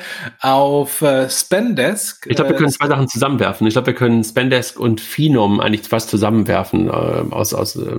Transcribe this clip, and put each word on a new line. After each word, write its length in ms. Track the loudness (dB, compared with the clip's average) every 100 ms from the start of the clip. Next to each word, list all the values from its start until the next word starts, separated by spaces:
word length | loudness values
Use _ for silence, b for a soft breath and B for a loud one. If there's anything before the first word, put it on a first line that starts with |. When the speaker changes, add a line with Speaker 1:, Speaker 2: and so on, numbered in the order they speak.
| B B -14 -4
Speaker 1:
auf, 640 | 0 2 4 2 -2 0
äh, 280 | 2 2 0
Spendesk. 960 | -4 0 0 0 0 0 -2 -6 -8 -4
Speaker 2:
Ich 80 | 0
glaub, 120 | 2
wir 60 |
Speaker 1:
Äh, 40 | 2
Speaker 2:
können 120 | 0
zwei 160 | 0 0
Sachen 200 | 0 0
zusammenwerfen. 580 | 0 0 2 0 0 0
Ich 80 |
glaub, 120 | 2 0
wir 80 |
können 280 | 0 2 2
Spendesk 560 | 2 0 0 0 -2 -4
und 220 | -2 -2
Finom 580 | -4 0 2 4 4 2
eigentlich 280 | 0 -2 -2
fast 220 | -4 0
zusammenwerfen, 800 | 0 2 2 2 0 0 0 0
äh, 20 |
aus, 640 | -2 -2 -2 -2 -4 -2
aus, 220 | -2 -4 -4
äh, 220 | -6